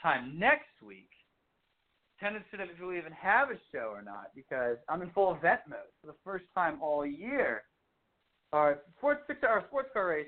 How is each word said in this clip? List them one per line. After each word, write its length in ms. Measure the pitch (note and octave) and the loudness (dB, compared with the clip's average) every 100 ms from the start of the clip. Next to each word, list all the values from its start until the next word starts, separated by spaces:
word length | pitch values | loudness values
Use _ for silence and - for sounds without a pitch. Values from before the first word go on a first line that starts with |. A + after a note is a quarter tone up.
time 360 | E3+ C3 B2+ D#3 | 0 0 -2 0
next 440 | A3+ D4+ - _ | 2 2 0 _
week, 260 | G#2 F#2+ - _ _ _ _ _ _ _ _ _ _ - | -20 -20 -20 _ _ _ _ _ _ _ _ _ _ -8
tennis 220 | G3+ G#3+ - | -6 -6 -10
should 100 | G3 | -10
have, 100 | F#3 | -10
if 120 | E3+ | -10
we'll 160 | F3+ F3+ | -8 -6
even 160 | D#3+ | -8
have 380 | D#3+ F#3+ A3+ C#4 | -4 2 4 4
a 80 | G3+ _ | -2 _
show 220 | C3+ A2+ | -6 -6
or 80 | G2+ | -6
not, 300 | G2+ G2+ G2 C3+ | -10 -12 -12 -16
because 420 | - C3+ A#2+ A#2 - | -6 -2 0 -2 -4
I'm 140 | E3 | -6
in 80 | F3 | -2
full 240 | G3+ F#3+ D#3+ | 2 2 4
event 260 | E3 A#3 D#3 | 2 2 -2
mode 240 | A2+ - _ | -14 -14 _
for 60 | D3+ | -20
the 100 | C#3+ F#3+ | -16 -10
first 200 | F#3+ F3+ - | -10 -4 0
time 260 | E3+ D3+ | 0 0
all 240 | D#3 D3 C#3+ | -2 -2 -2
year. 580 | D3 G#3+ C#4 D#3 G#2+ - _ _ _ _ _ _ _ _ | -6 -4 0 0 -2 -8 _ _ _ _ _ _ _ _
Our 280 | D3+ D3+ C#3+ - - | 4 4 4 -4 -2
sports, 240 | C#4+ C#4+ - C#4+ B3 | 2 2 -2 0 2
our 160 | G#3+ F3+ | 2 2
sports 220 | C#4 C4+ | -4 -2
car 140 | G#3+ F#3 | 0 0
race 200 | D#3 | 0